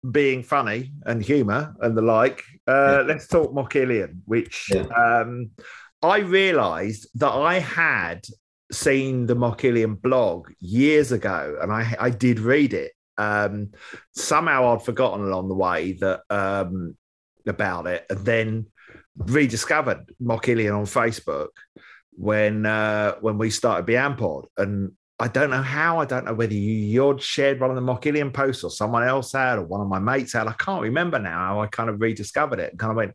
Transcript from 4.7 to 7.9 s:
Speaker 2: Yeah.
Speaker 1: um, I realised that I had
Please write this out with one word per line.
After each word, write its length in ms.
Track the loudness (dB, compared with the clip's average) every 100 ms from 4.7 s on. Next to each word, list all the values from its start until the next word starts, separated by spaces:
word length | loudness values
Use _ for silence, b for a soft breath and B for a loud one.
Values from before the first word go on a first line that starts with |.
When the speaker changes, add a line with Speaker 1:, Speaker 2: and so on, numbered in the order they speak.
Speaker 2:
Yeah. 120 | -2 0 2
Speaker 1:
um, 540 | 4 2 0 -6 -10 -14 B B B _
I 180 | 2 2
realised 880 | 4 2 4 4 2 0 -4 -6 -10 0
that 160 | 0
I 260 | 2 2 2
had 680 | -2 0 2